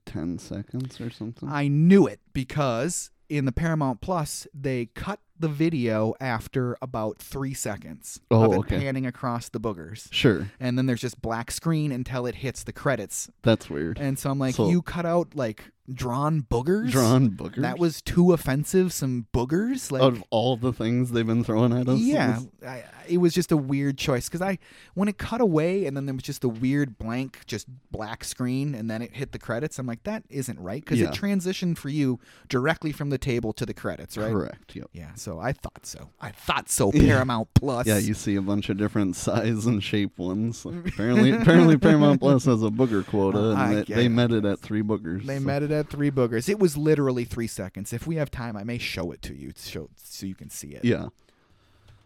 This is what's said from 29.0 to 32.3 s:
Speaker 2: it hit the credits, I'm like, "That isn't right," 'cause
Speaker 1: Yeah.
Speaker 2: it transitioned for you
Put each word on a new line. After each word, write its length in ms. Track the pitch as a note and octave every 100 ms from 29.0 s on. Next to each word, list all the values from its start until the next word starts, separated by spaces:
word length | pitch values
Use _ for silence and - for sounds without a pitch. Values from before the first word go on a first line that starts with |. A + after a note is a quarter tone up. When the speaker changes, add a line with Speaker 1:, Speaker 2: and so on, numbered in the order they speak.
Speaker 2:
it 140 | A#2
hit 160 | C3+ C#3
the 80 | -
credits, 400 | - A#2 D#3 -
I'm 80 | B2+
like, 160 | A#2
"That 220 | G#3 A3 -
isn't 300 | C#3 B2+ -
right," 260 | F2+ D3+
'cause 140 | - C3
Speaker 1:
Yeah. 80 | D2+
Speaker 2:
it 60 |
transitioned 640 | - G3+ G3 F3+ F#3 F3 E3
for 100 | C#3
you 320 | D3+ C3 B2 _